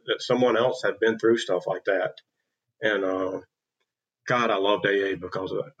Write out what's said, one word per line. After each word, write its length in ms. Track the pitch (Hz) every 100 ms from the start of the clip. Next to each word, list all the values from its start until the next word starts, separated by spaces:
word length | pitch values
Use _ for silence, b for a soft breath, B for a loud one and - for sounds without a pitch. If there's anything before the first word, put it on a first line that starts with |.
| -
that 160 | -
someone 340 | - 127 123 113
else 260 | 123 -
had 140 | 104 -
been 180 | 110 110
through 200 | 113 113
stuff 280 | - 90 -
like 180 | 92
that. 300 | - 92 95 - - _ _ _ _ -
And, 220 | 110 101
uh, 360 | 95 95 92 92 - _ _ _ _ _ _ _ -
God, 220 | 123 113
I 60 | 101
loved 300 | 98 101 104
A 260 | 101 98
A 20 | 90
because 360 | 90 95 92
of 60 | 101
that. 140 | - -